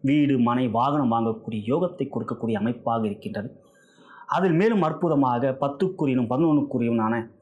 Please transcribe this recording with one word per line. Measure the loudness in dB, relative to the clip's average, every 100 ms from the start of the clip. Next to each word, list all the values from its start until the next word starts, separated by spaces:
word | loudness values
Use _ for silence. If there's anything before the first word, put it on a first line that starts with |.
வீடு, | 2 2 4 4
மனை, | 2 2 0
வாகனம் | 2 0 2 2
வாங்கக்கூடிய | 2 0 -4 -6 -8 -2
யோகத்தை | -2 -2 -4 -6
கொடுக்கக்கூடிய | -6 -8 -6 -4
அமைப்பாக | -2 -2 -2 -2 -2 -2
இருக்கின்றது. | -4 -8 -8 -10 -14 _ _ _ _ -20 -20 -4
அதில் | 0 2
மேலும் | 4 4 2
அற்புதமாக | 0 0 0 2 2 2 0 -2
பத்துக்குரியவனும் | -4 -2 -4 -2 0 0 0
பதினொன்றுக்குரியவனான | 0 2 2 0 -2 0 0 0 -2 -6 -16